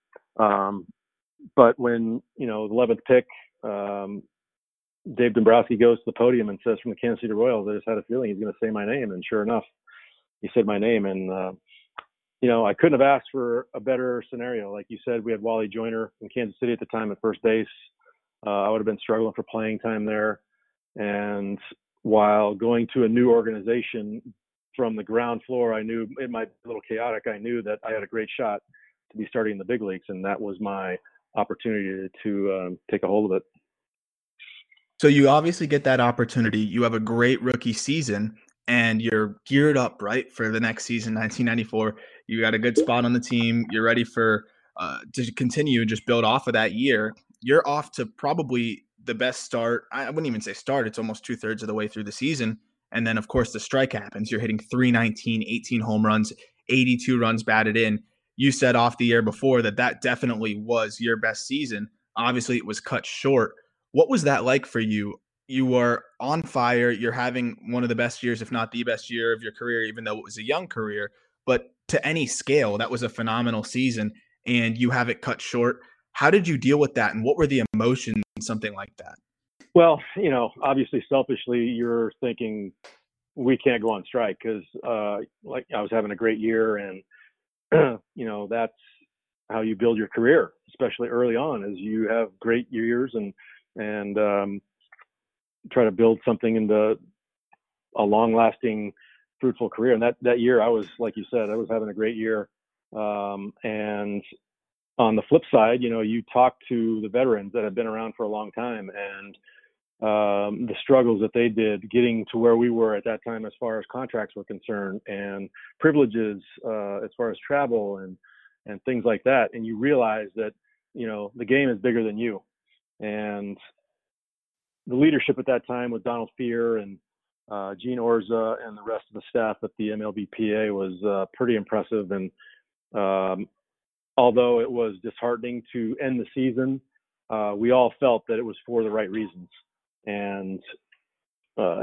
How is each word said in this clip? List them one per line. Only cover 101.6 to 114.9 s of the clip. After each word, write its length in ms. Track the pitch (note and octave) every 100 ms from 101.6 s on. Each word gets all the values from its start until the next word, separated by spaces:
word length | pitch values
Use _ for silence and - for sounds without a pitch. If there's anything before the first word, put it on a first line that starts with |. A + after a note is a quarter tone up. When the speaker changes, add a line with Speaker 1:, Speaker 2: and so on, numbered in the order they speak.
| G#2+
Speaker 1:
having 180 | A2+ G#2+
a 60 |
great 220 | G2+ A2 A2+
year. 340 | A2 A2 - _ _ _ _
Um, 600 | A2 G#2 G#2 G2+ G2 G2+ -
and 580 | A2+ G#2+ G#2+ G#2 G#2 G2+ - - _ _ _ _ _ -
on 180 | A2 G#2+
the 60 |
flip 200 | - C3 -
side, 320 | B2+ A2 B2
you 60 | A#2+
know, 140 | A2+
you 200 | G#2+ A2+ -
talk 260 | B2 B2+ - -
to 320 | A#2+ A2+ A2+
the 80 | G#2+
veterans 440 | A#2+ C3 G#2+ G2
that 100 | A#2
have 100 | G#2+
been 120 | F#2+ A2+
around 280 | A2 A2 G#2
for 80 |
a 40 | G#2+
long 240 | G#2+ G#2
time 380 | A2+ A#2+ A2 F#2+
and, 480 | G2+ G2+ G2 G2 - _ _ _ _ _ -
um, 640 | A2 G#2+ G#2 G2+ G#2 G#2+ A#2+
the 80 | G2
struggles 380 | - C3 A#2+ G#2
that 120 | G#2+
they 160 | A#2+ A#2+
did 400 | A2 A2 G2+ G2+
getting 360 | A#2 A#2+ A2+ G2
to 60 | A#2
where 180 | A#2 A#2
we 140 | A#2+
were 260 | A#2 A2 G2+
at 80 |
that 160 | A#2 G#2+
time 220 | A#2+ A2+ A2
as 60 | -
far 180 | A#2+ A2
as 60 | -
contracts 440 | B2 C3 A#2 G#2
were 100 | G#2
concerned 560 | G2 G2+ - G#2 G2